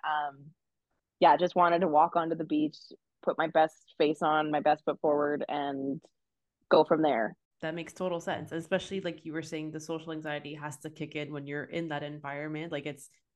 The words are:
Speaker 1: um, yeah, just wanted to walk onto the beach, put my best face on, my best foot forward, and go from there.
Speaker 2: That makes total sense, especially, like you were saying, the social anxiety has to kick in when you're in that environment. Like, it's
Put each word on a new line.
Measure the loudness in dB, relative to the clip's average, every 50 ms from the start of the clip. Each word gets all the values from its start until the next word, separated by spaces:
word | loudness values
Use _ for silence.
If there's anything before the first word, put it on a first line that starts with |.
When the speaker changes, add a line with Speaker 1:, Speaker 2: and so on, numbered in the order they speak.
| -6
Speaker 1:
um, | -4 -4 -4 -4 -6 -10 -14 -20 -20 -20 _ _ _ _ _ _ _ _ _ _ _ _ _
yeah, | 6 6 8
just | 6 4 2 4
wanted | 4 6 6 6 4
to | 2 4
walk | 6 6 4 6 4
onto | 0 0 0 -2
the | -4 -4
beach, | -2 0 0 0 0 -4 -8 -18 -20 -20 -20 _ _ _ _ -4
put | -2 0
my | 0 -2 0
best | 4 4 4 2 0 _ _ _ _ _
face | 2 2 2 2 2
on, | 2 2 2 2 2 0
my | 2
best | 2 2 2 2 _
foot | -4 -4 0
forward, | 2 2 2 2 2 0 0 -2 -4 -4
and | -4 -4 -4 -4 -4 -4 -4 -4 -6 -6 -10 -16 _ _ _ _ _ _ _ _ _ _ _ _
go | 6 6 6
from | 6 4 2 4
there. | 2 2 2 0 -2 -4 _ _ _ _ _
Speaker 2:
That | -8 -8 -6
makes | -8 -10 -12 -10
total | -6 -4 -4 -4 -4
sense, | -4 -6 -6 -6 -8 -8 -8
especially, | -10 -4 -2 -2 -2 -2 -4 -8 -6
like | -6 -6 -8 -8 -12
you | -8 -8
were | -8 -8
saying, | -8 -8 -8 -8 -8 -10
the | -10
social | -8 -8 -8 -8 -8 -10 -10
anxiety | -8 -6 -6 -6 -6 -8 -10 -12
has | -10 -10 -10 -12 -10
to | -12 -14
kick | -10 -10 -12 -8 -8
in | -8 -8 -8 -8
when | -10 -8 -8
you're | -8 -8 -8
in | -6 -6 -6 -6 -4
that | -6 -6 -6
environment. | -8 -10 -10 -10 -10 -8 -8 -8 -6 -6 -8 -8 -6
Like, | -8 -8 -8
it's | -8 -12 -12 -16 -20 _ _ _ _ _